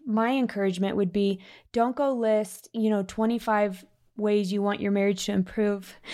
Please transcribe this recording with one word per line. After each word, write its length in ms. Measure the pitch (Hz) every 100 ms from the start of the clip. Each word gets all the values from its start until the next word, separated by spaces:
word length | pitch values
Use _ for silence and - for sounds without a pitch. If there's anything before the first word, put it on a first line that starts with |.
| 302
my 240 | 220 226
encouragement 640 | 269 233 202 196 180 196 -
would 160 | 190
be, 260 | 202 196 190 - - _
don't 220 | 240 240
go 200 | 247 277
list, 560 | 254 220 214 202 - -
you 160 | 226 220
know, 140 | 208 190
twenty-five 800 | - 220 233 226 214 208 190 - _ _ -
ways 320 | 208 208 190
you 120 | 202
want 180 | 202 202
your 100 | 202
marriage 340 | 202 202 196 -
to 60 |
improve. 600 | 202 185 - 208 202 190 - -